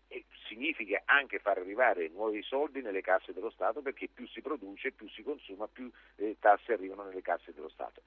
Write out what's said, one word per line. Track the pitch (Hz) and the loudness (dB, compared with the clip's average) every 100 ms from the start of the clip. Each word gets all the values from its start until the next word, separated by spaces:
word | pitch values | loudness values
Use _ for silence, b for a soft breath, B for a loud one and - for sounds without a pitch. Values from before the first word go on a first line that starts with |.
| - | -16
e | 123 - - - | -16 -16 -18 -14
significa | 107 160 151 104 95 - | -6 -4 -4 -2 0 4
anche | 139 131 101 | 4 4 -2
far | 104 95 | 0 0
arrivare | 90 107 123 90 80 | 0 4 4 4 -2
nuovi | 87 110 107 | -2 -2 -2
soldi | 92 135 156 135 | -2 -2 -2 -4
nelle | 117 95 | -4 -2
casse | 92 92 - | 2 2 2
dello | 90 104 | -8 -8
Stato, | - 92 113 | -2 -2 -2
perché | 135 - 95 | -6 -6 -8
più | - 120 | -10 -14
si | 120 | -10
produce, | 135 147 98 98 135 | -8 -8 -10 -8 -6
più | - 104 | -6 -12
si | 107 | -12
consuma, | 113 143 - 95 107 | -8 -8 -10 -10 -10
più, | - 123 - B B | -10 -14 -16 B B
eh, | 107 101 | -6 4
tasse | 107 101 - | 8 8 6
arrivano | 104 95 98 | -2 -2 -8
nelle | 98 92 | -10 -6
casse | 90 85 - | -2 -2 -4
dello | - 76 | -14 -12
Stato. | - 62 - | -10 -10 -10